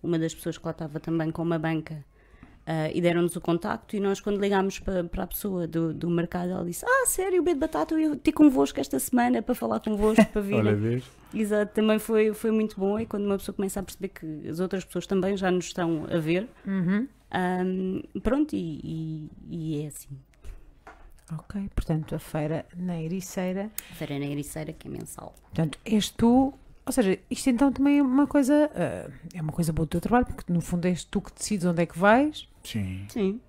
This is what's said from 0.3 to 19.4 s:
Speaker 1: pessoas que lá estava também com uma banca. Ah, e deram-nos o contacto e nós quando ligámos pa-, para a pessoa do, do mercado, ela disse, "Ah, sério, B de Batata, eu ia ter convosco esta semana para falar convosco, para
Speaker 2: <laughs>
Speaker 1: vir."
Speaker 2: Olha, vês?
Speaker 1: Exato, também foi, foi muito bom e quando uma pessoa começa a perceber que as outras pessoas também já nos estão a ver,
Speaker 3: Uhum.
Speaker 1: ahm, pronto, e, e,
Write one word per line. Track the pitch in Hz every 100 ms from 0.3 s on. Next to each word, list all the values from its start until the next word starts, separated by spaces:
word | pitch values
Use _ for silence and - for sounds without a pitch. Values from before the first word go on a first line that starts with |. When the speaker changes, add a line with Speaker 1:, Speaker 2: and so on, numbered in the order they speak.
Speaker 1:
pessoas | - - 156
que |
lá | 165
estava | 160 160 151
também | - 165 160
com | 160
uma | 165 165
banca. | 160 160 160 156 - _ _ - - -
Ah, | - 160 156
e | -
deram-nos | 170 170 175
o | 170
contacto | - 170 208 214 - 214
e |
nós | 196 196
quando | - 202
ligámos | 202 196 190 -
pa-, | - 185
para | 170 185
a | 190
pessoa | - 208 185 165
do, | 165 165
do | 156 170
mercado, | 170 165 180 180
ela | 185
disse, | 175 175
"Ah, | - 523 494
sério, | - 381 370
B | 320
de | 302
Batata, | 311 302 320
eu | 320
ia | 311 294
ter | -
convosco | - 302 262 277 -
esta | 277 269
semana | - 247 240 240
para | 226
falar | 247 226 220
convosco, | 220 214 214 226 208
para | 214
Speaker 2:
<laughs> |
Speaker 1:
vir." | 202 202
Speaker 2:
Olha, | 107 104
vês? | 110 123 123 - -
Speaker 1:
Exato, | 208 214 214 208
também | 214 214 214
foi, | 214 220 220
foi | 208 226
muito | 220 214 208
bom | 196 208
e | 226
quando | 208
uma | 202 196
pessoa | -
começa | 190 196 196
a |
perceber | 185 - 190
que | - 160 151 -
as | 160
outras | 185 190
pessoas | 175 180 -
também | 196 185 202
já | 190
nos | 180 170
estão | - 170 160 -
a | 170
ver, | 156 175 233 - -
Speaker 3:
Uhum. | 196 175 202 262 _ _
Speaker 1:
ahm, | - 180 185 185 185 185 185 - -
pronto, | 214 269 302
e, | 302 170 151
e, | 156 160 160 156 151 -